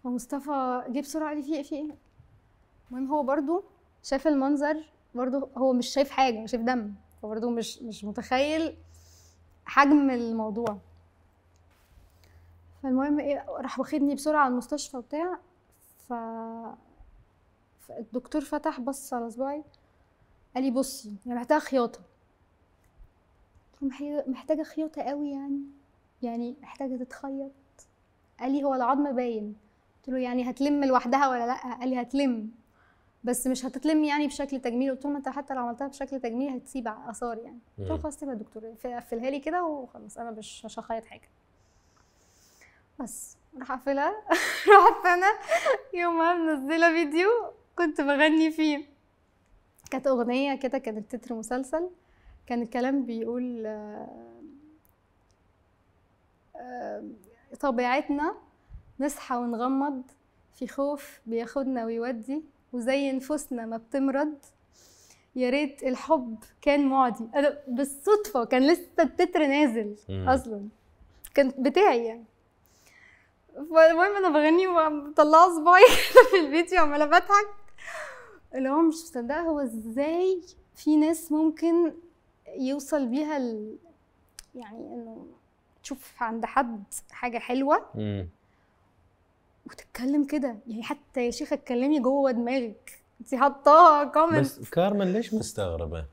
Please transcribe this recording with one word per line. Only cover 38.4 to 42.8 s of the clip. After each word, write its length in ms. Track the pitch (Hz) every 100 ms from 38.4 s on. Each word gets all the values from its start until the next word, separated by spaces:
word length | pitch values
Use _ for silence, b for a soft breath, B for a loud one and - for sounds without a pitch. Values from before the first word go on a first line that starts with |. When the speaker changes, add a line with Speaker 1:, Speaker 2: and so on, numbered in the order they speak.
| 214 - 226
Speaker 1:
اقف-، 140 | 226 254
قفلها 440 | 240 - 233 254
لي 100 | 277
كده 240 | 311 349
وخلاص، 540 | 339 294 247 226 214 -
أنا 120 | 233
مش، 340 | 220 214 -
مش 140 | 220 233
هخيط 260 | - 226
حاجة." 240 | 226 - _ _ _ _ _ _ _ _ _ b b b b b b b